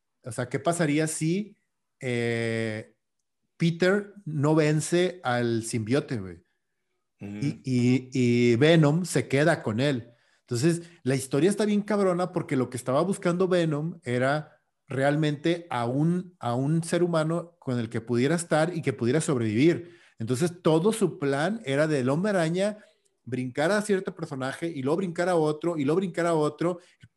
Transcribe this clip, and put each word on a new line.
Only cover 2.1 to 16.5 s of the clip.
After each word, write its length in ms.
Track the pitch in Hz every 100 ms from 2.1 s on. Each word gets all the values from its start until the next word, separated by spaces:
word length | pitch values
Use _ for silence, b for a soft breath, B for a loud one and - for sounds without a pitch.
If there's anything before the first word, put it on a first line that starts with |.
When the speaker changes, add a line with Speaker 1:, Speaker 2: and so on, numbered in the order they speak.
| 120 117 117 117 113 113 107 - _ _ _ _ _ _ -
Speaker 1:
Peter 560 | 170 170 180 202 202 - 151
no 300 | 156 147 156
vence 640 | 151 151 - 170 180 180
al 400 | 127 120 120 117
simbiote, 540 | 110 120 107 135 147 120
güey? 180 | 95 85 _ _ _ _ _ _ _ -
Speaker 2:
Ujú. 180 | 101 104
Speaker 1:
Y, 220 | 135 -
y, 460 | 131 123 123 127 127
y 420 | 135 120 120 120 117
Venom 500 | 151 170 143 160 180
se 220 | 147 -
queda 360 | 135 160 151
con 160 | - 107
él. 320 | 143 127 - b b b
Entonces, 420 | - 120 160 170 B B
la 120 | 127 135
historia 340 | - 147 180
está 160 | 202 214
bien 160 | 208
cabrona 500 | 202 208 190 175 180
porque 240 | 175 - 139
lo 140 | 120
que 80 | 117
estaba 240 | - 135
buscando 460 | 180 190 180 180 185
Venom 520 | 180 165 147 160 180
era 580 | - 123 131 151 151 _ _ _ -
realmente 760 | 127 139 147 151 147 165 170 170
a 160 | 123 120
un, 500 | 135 160 180 175 -
a 140 | 120